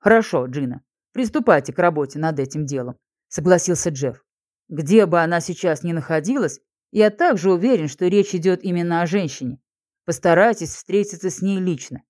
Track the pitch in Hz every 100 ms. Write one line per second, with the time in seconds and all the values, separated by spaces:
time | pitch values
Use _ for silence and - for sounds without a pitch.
0 | - 226 220 156 127 131 135 123 _ _
1 | _ - 240 302 233 165 - - 175 151
2 | 139 147 156 151 135 147 147 139 123 127
3 | _ _ _ - 165 180 - 170 175 139
4 | 135 120 _ _ _ _ _ 147 147 214
5 | 196 170 165 170 165 175 180 151 170 165
6 | - 160 156 269 175 - _ _ _ -
7 | 208 208 349 226 175 185 214 240 151 -
8 | 180 202 202 185 175 180 196 175 170 170
9 | 170 190 170 - 127 131 _ _ _ _
10 | - 160 175 170 214 208 160 - - 190
11 | 202 175 185 180 190 196 185 151 - 127
12 | _